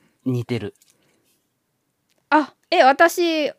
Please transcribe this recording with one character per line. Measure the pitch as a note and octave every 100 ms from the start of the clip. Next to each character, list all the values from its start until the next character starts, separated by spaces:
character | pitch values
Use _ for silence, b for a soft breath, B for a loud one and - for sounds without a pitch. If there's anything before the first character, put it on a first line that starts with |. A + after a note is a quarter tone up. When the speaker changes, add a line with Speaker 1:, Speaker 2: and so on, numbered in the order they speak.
| - _ C3
Speaker 1:
似 | B2
て | A#2 A#2+
る。 | G2+ - _ _ _ _ _ _ _ _ _ _ _ _ _ _ _
Speaker 2:
う | D4+
ん。 |
あ、 | C#4+ _ _
え、 | F4+
私、 | C4 C#4 E4+ - E4+ D#4 D4